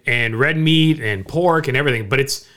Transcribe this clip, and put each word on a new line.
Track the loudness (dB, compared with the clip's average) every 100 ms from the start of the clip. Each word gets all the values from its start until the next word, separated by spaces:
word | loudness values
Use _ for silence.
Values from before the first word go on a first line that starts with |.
| -2
and | 0 0 0
red | 0 0
meat | 2 4 4 2
and | -2 -6 -6
pork | -2 2 2 0
and | 0
everything. | 0 -2 -2
But | -2
it's | -2 -4 -12